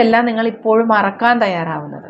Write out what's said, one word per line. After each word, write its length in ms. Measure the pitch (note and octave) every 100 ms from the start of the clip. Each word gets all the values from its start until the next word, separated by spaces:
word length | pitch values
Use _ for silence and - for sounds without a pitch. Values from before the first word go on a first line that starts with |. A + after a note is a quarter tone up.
| A#3
എല്ലാം 200 | A#3 A#3+
നിങ്ങൾ 160 | A3 A3+
ഇപ്പോഴും 340 | - A3+ A3 A#3 G#3+
മറക്കാൻ 400 | G3 G3 A#3 A#3+
തയ്യാറാവുന്നത്. 640 | G3+ F3 E3 D#3 D3 C#3+ -